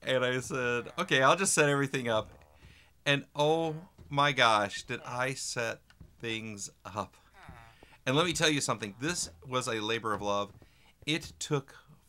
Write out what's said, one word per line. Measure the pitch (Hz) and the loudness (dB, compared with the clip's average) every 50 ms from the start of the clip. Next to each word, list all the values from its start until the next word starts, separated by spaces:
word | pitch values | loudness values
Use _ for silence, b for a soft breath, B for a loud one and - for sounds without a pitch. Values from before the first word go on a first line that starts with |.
and | - 123 131 127 | -4 -2 0 2
I | 127 123 127 127 | 2 0 0 -2
said, | 120 - 151 131 123 120 120 120 117 - - - | -4 -4 -4 -2 -2 -2 -2 -2 -4 -6 -6 -6
"Okay, | 180 - 151 131 | -2 2 4 6
I'll | 131 139 165 | 6 6 6
just | 175 196 185 - | 4 2 2 4
set | - 147 143 | 4 4 4
everything | 143 139 139 135 - 135 120 117 | 4 2 0 0 -2 -2 0 0
up." | 110 110 107 - - - - - B B B B B B B B B B - | 0 0 0 -2 -10 -20 -20 -20 B B B B B B B B B B 0
And | 143 143 143 - - - | 0 0 0 0 -4 -2
oh | 143 147 151 160 165 165 160 156 160 180 - _ - - - | 0 2 2 2 2 0 -2 -4 -6 -10 -16 _ -20 -12 -4
my | 147 139 143 147 | 0 2 2 4
gosh, | 135 127 123 113 110 104 104 101 - - | 4 6 6 6 6 6 4 2 -2 -6
did | - - 123 117 - | -8 -8 -8 -8 -8
I | - 123 123 127 135 | -6 -4 -2 -2 -2
set | 135 - - - - 127 117 113 110 - _ _ - - - - - - | -4 -6 -8 -6 -4 -4 -4 -4 -4 -8 _ _ -20 -20 -20 -20 -14 -8
things | - 117 113 110 110 110 107 98 98 - - _ - | -6 -6 -4 -4 -6 -8 -10 -12 -12 -14 -16 _ -16
up! | 101 92 104 98 95 _ - _ B B B B B B 120 113 113 B B B B B B B | -12 -8 -8 -8 -8 _ -20 _ B B B B B B -20 -20 -20 B B B B B B B
And | 131 131 | 0 2
let | 147 175 | 2 2
me | 180 160 | 2 0
tell | - 170 156 | 2 2 2
you | 151 139 | 2 2
something, | - - 120 101 113 101 98 117 | 0 -2 -2 -4 -4 -8 -8 -6
this | 127 160 175 - - - - - - 131 | -6 -4 -4 -4 -6 -8 -10 -14 -10 -4
was | 127 127 120 | -4 -4 -2
a | 127 113 110 | -2 -4 -2
labor | 107 110 113 113 101 110 | -2 -2 -2 -2 -2 -2
of | 104 95 | -2 -2
love. | 101 101 101 101 101 98 - - b b b b b b b b - | 0 0 0 0 0 -4 -8 -18 b b b b b b b b -6
It | 147 151 170 - - - - | -4 -4 -4 -4 -8 -14 -10
took | - - 147 143 - - - - - - - - _ | -6 -2 -2 -2 -2 -6 -16 -20 -20 -20 -20 -20 _